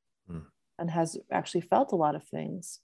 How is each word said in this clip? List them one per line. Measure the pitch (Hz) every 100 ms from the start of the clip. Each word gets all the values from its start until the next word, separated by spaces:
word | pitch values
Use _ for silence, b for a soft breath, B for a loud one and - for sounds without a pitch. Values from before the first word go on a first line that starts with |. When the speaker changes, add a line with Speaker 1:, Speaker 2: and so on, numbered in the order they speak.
| _ _ -
Speaker 1:
Mm. | 85 76 _ _ -
Speaker 2:
and | 170
has | 165 160 - -
actually | 180 165 180
felt | 170 208 277
a | 185
lot | 151 147
of | -
things. | 160 156 185 - -